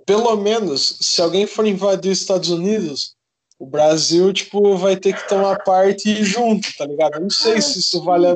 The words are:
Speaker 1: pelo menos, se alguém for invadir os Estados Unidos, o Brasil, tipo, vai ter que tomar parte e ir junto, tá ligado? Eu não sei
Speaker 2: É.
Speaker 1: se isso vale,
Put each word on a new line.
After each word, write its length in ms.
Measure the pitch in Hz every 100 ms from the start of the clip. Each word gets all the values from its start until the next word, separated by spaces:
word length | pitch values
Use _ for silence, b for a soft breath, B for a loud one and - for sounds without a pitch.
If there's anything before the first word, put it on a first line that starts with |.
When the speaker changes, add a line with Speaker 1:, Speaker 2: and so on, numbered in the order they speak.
| -
Speaker 1:
pelo 300 | 208 233 214
menos, 600 | 202 226 190 135 - -
se 200 | - -
alguém 260 | 170 185 208
for 200 | - 220
invadir 460 | 185 202 190 180
os 80 | 190
Estados 300 | - 185 170
Unidos, 680 | 170 185 220 165 131 - _ _ _ _ -
o 80 | 135
Brasil, 680 | 147 151 156 151 170 190
tipo, 440 | 190 - 202 202 185
vai 200 | 196 190
ter 180 | 196
que 140 | 196 -
tomar 280 | 196 196 190
parte 440 | - 185 196 202 208
e 120 | 214
ir 40 |
junto, 440 | 202 220 233 208 - -
tá 80 | 147
ligado? 280 | 147 156 151
Eu 40 |
não 80 | 190
sei 240 | - 226 220
Speaker 2:
É. 40 |
Speaker 1:
se 200 | - 190
isso 220 | - 175
vale, 240 | 160 175 175